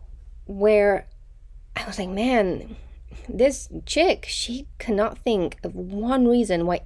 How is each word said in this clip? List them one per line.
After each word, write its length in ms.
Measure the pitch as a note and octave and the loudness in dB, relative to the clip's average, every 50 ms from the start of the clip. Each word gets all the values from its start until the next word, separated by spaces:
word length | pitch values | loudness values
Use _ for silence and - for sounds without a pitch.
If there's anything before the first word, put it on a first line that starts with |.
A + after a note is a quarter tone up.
| - - - - - - - - - | -18 -18 -20 -18 -18 -20 -18 -18 -14
where 600 | - G3+ G3 G3+ G#3+ G#3+ G#3 G3+ G3+ G3 - - - - - - - - - - - - - - - - | -10 -4 2 4 6 6 6 6 4 2 0 -2 -8 -18 -20 -20 -20 -20 -20 -20 -20 -20 -20 -18 -12 -10
I 100 | - - | -10 -8
was 120 | G#3 F#3 - | -8 -6 -6
like, 100 | F#3 F#3 | -6 -4
"Man, 680 | F#3+ G3+ A3+ B3+ B3+ A3+ G3+ F#3 D3+ G2 - A2+ - - - - - - - - - - - - | -2 0 0 2 4 4 2 2 0 -4 -6 -12 -16 -16 -16 -18 -18 -18 -18 -18 -16 -16 -14 -8
this 400 | G#3 F#3+ B3 C#4+ C4 - - - - D#3+ D#3+ | 0 4 4 4 4 0 -10 -12 -12 -12 -8
chick, 400 | - - D4 E4+ F#4 B3+ - - | -2 2 2 4 4 2 0 -2
she 400 | - - - - - A#3+ C4+ C#4+ - - - | -10 -8 -6 -6 -6 -8 -8 -10 -12 -14 -10
cannot 400 | - - G#3 F#3+ F#3 - - - | -4 -2 0 0 0 -2 -2 -4
think 400 | - B3+ A3 F#3+ E3+ F3+ - - | -2 0 0 0 0 -2 -4 -6
of 140 | - F3 F3+ | -10 -10 -8
one 500 | F3+ F3+ F#3 G3 G#3 A3 A#3+ C4 C4 B3 | -8 -10 -8 -6 -4 -2 0 2 4 6
reason 380 | A#3 A#3+ A#3+ A3+ G3 F3+ E3+ E3+ | 6 6 4 4 2 2 0 2
why 160 | F3 F3 - - | 0 0 -2 -4